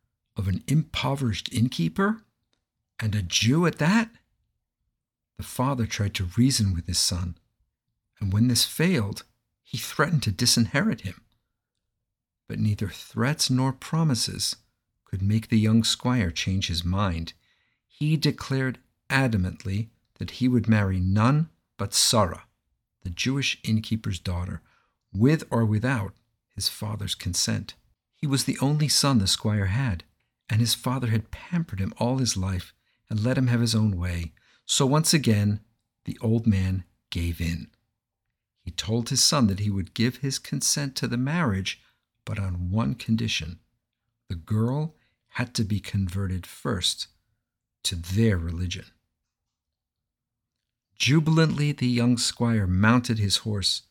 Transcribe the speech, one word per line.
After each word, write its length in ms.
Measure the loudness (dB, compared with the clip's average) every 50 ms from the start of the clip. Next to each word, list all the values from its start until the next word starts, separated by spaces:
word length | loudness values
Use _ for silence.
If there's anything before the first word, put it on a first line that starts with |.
| _ _ _ _ _ _ _
of 100 | -4 -2
an 160 | -2 -2 -2 -2
impoverished 840 | 0 0 0 0 0 -4 -4 -2 -2 -2 0 -2 -2 -2 -2 -6 -4
innkeeper, 720 | 0 0 0 0 0 -2 -2 -2 0 0 0 0 0 -4 -8 _ _ _ _ _ _ _ _ _ _ _ _ _ _ -6
and 160 | -4 -2 -2
a 80 | -2 -2
Jew 420 | -2 0 2 2 4 4 4 2
at 140 | 2 0 2
that? 360 | 2 2 2 2 0 -2 -8 _ _ _ _ _ _ _ _ _ _ _ _ _ _ _ _ _ _ _ _ _ _ _ _
The 60 | -16 -14
father 440 | -10 -6 -2 -2 -2 0 -2 -2
tried 260 | -4 -2 -2 -4 -2 -2
to 160 | -4 -4 -2 2
reason 360 | 2 4 4 4 2 2 2 0
with 120 | -2 -4
his 140 | -2 -2 0
son, 400 | 0 0 -2 -2 -4 -6 -8 -10 _ _ _ _ _ _ _ _ _ _ _ _ _ _ _ _
and 120 | -4 0
when 160 | 2 4 4
this 160 | 4 4 2 0
failed, 600 | 0 0 0 2 2 2 2 0 -2 -6 -10 -14 _ _ _ _ _ _ _ _
he 160 | _ -10 -10
threatened 420 | -8 -6 -2 -2 0 2 2 0 0
to 80 | -2
disinherit 720 | -2 0 2 2 4 4 2 2 0 0 0 0 -2 -2
him. 240 | -6 -12 -12 -12 _ _ _ _ _ _ _ _ _ _ _ _ _ _ _ _ _ _ _ _ _ _ _ _ _
But 120 | -10 -4 -2
neither 280 | 0 0 0 0 -2 -6
threats 600 | -6 -10 -16 -10 -4 -2 0 0 0 0 0 0
nor 240 | 2 2 2 0 -2
promises 800 | -4 -6 -4 0 0 2 2 2 0 -2 -4 -4 -4 -4 -6 -6 -8 _ _ _ _ _ _ _ _ _
could 180 | _ -6 -2 0
make 260 | 2 2 0 2 2
the 100 | 2 4
young 240 | 4 6 4 4 4
squire 460 | 2 -2 -2 0 0 2 2 0 0
change 380 | -2 -2 -2 -2 0 0 0
his 180 | -2 -4 -2 -2
mind. 480 | -2 0 0 0 0 -2 -4 -6 -8 -12 _ _ _ _ _ _ _ _ _ _
He 280 | _ _ _ 0 0 2
declared 640 | 2 2 0 -2 -2 -4 -4 -2 -2 -2 -2 -4 -8 _ _ _ _ _ 0
adamantly 800 | 2 2 2 2 2 2 0 -2 -4 -6 -6 -4 -4 -4 -4 -6 _ _ _ _ _ _
that 120 | -10 -10
he 160 | -4 0 0
would 200 | 2 2 2 4
marry 320 | 4 4 4 4 2 2 2
none 500 | 2 2 4 4 4 4 4 2 0 -2 _ _ _ _ _
but 180 | -8 -6 -2 0
Sarah, 500 | 2 2 4 4 2 2 2 -2 -8 -14 _ _ _ _ _ _ _ _ _ _ _
the 80 | -10 -10
Jewish 500 | -8 -4 -2 -2 -2 0 -2 -2 -4 -4 -2
innkeeper's 560 | 0 0 0 0 -2 -4 -4 -4 -6 -6 -6
daughter, 420 | -6 -6 -4 -4 -4 -6 -8 -10 -12 _ _ _ _ _ _ _ _ _
with 340 | 0 4 4 6 4 4 0 -2
or 160 | 0 2 2
without 480 | 2 2 2 2 0 0 -2 -4 -6 -8 _ _ _ _ _ _ _ _
his 160 | -6 -6 -6
father's 460 | -6 -6 -6 -8 -6 -6 -6 -8 -8
consent. 580 | -6 -6 -4 -2 -2 0 0 -2 -2 -4 -8 -14 -20 _ _ _ _ _ _ _
He 120 | _ -2
was 160 | 0 0 0 0
the 140 | -2 -2 0
only 280 | 0 0 2 0 0
son 300 | 2 2 2 2 4 4
the 100 | 4 2
squire 400 | 2 0 0 0 0 0 0 0
had, 360 | 0 0 0 0 -2 -4 -6 -8 _ _ _ _ _ _ _ _ -2
and 100 | 0 0
his 140 | 2 0 0
father 340 | -2 -2 -4 -2 -2 -2
had 240 | 0 0 -2 -2 -4
pampered 480 | -12 -16 -10 -4 -4 -4 -2 -4 -4 -6
him 140 | -6 -6 -4
all 200 | -2 -2 -2 0
his 200 | 0 0 -2 -2
life 360 | -2 -2 -2 -2 -4 -6 -10 _ _ _ _ _ _ _ _
and 100 | -4 -2
let 180 | 0 0 2
him 100 | 2 2
have 140 | 2 2 2
his 140 | 2 2 2
own 220 | 2 2 2 0
way. 360 | 0 -2 -4 -4 -4 -6 -8 -12 _ _ _ _ _ _
So 200 | -4 0 0 2
once 280 | 4 2 2 4 2 2
again, 480 | 2 4 4 4 4 4 2 0 -2 -6 _ _ _ _ _ _ _ _
the 120 | -10 -8 -4
old 260 | 0 0 0 2 4
man 360 | 2 2 2 2 0 -2 -2 -4 -8 _ _ _ _
gave 300 | -6 -4 -2 -2 -2 -2
in. 260 | -4 -4 -4 -6 -10 -14 _ _ _ _ _ _ _ _ _ _ _ _ _ _ _ _ _ _
He 100 | _ -12
told 380 | -12 -8 -4 -2 -2 -2 -2 -2
his 140 | 0 2 2
son 240 | 2 4 4 4
that 120 | 2 2 0
he 100 | -2 -2
would 240 | -2 -2 -4 -6 -2
give 240 | -2 0 0 0
his 220 | -4 -6 -6 -6 -6
consent 560 | -8 -8 -6 -4 -2 -2 -2 -2 -4 -6 -6
to 100 | -6 -4
the 100 | -4 -2
marriage, 640 | -2 -2 -2 0 0 0 0 0 0 -2 -4 -8 -10 _ _ _ _ _ _ _ _ _
but 120 | -8 -6
on 320 | -4 -4 -4 -4 -4 -2 -2
one 260 | 0 0 0 0 -2
condition. 640 | -4 -2 -2 0 0 0 -2 -4 -4 -6 -8 -10 -14 _ _ _ _ _ _ _ _ _ _ _ _ _
The 80 | _ -10
girl 600 | -10 -4 -2 0 0 0 0 0 -2 -4 -6 -8 _ _ _ _ _ _ _
had 240 | -8 -8 -8 -4 -2
to 80 | -4 -2
be 160 | -2 -2 -4
converted 640 | -4 -4 -2 -2 -2 -2 -2 -4 -4 -4 -4 -6 -8
first 640 | -10 -18 -8 -6 -4 -4 -2 -2 -4 -4 -4 -10 -14 _ _ _ _ _ _ _ _ _ _ _ _ _ _ -6
to 120 | -6 -6
their 420 | -6 -6 -2 2 2 4 4 4
religion. 480 | 2 0 -4 -4 -4 -4 -6 -6 -10 -12 -16 _ _ _ _ _ _ _ _ _ _ _ _ _ _ _ _ _ _ _ _ _ _ _ _ _ _ _ _ _ _ _ _ _ _ _ _ _ _ _ _ _
Jubilantly, 720 | -4 0 2 2 4 4 4 4 4 4 4 2 0 0 0
the 160 | 0 0 0
young 300 | 0 2 2 4 4 2
squire 500 | 2 0 -2 -2 0 0 2 2 2 2
mounted 520 | 2 2 4 4 6 4 4 2 0 0 0
his 180 | 0 0 0
horse 460 | -2 -2 -4 -4 -2 -2 -2 -4 -4 -8 _